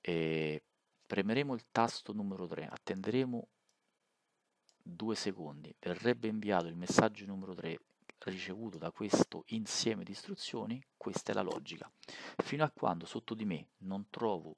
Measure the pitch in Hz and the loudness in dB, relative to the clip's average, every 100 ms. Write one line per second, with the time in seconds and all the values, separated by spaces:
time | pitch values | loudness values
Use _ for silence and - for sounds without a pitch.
0 | - 85 80 80 78 76 _ _ _ _ | 2 2 4 2 2 -2 _ _ _ _
1 | _ 98 98 120 143 120 - - 117 - | _ 0 4 2 2 -2 0 4 4 4
2 | - 107 101 95 87 82 82 - - 95 | -6 -4 -2 -2 -4 -4 -6 -8 -4 -2
3 | 98 123 127 120 - _ _ _ _ _ | 2 2 2 -2 -6 _ _ _ _ _
4 | _ _ _ _ _ _ _ _ - 87 | _ _ _ _ _ _ _ _ -16 -4
5 | 110 107 104 92 76 73 76 - 90 87 | -2 0 -2 -2 -8 -10 -14 -6 -4 2
6 | 117 120 113 107 104 95 85 85 90 - | 4 4 2 0 4 4 4 -4 4 6
7 | 113 104 98 98 95 90 82 82 _ _ | 6 4 -8 -8 -6 -6 -4 -6 _ _
8 | - _ - 92 87 95 113 85 82 - | -20 _ -8 -6 -6 -6 -8 -6 -8 -4
9 | 104 110 - 82 - 113 104 - 117 104 | 2 4 4 0 -4 -4 -2 0 2 0
10 | 92 98 - 196 - 123 107 123 - _ | -4 -10 -10 -8 -6 -4 -4 -6 -8 _
11 | - 95 - 104 92 - - 82 - _ | -4 -2 0 0 0 -2 -6 -12 -14 _
12 | - - - - - 143 156 - 110 85 | -16 -12 -10 -4 -2 2 2 4 2 2
13 | 87 113 - 110 107 80 - _ 95 98 | -2 -8 -6 -2 0 0 -4 _ -6 -4
14 | 104 - 113 92 78 | -4 0 2 2 -2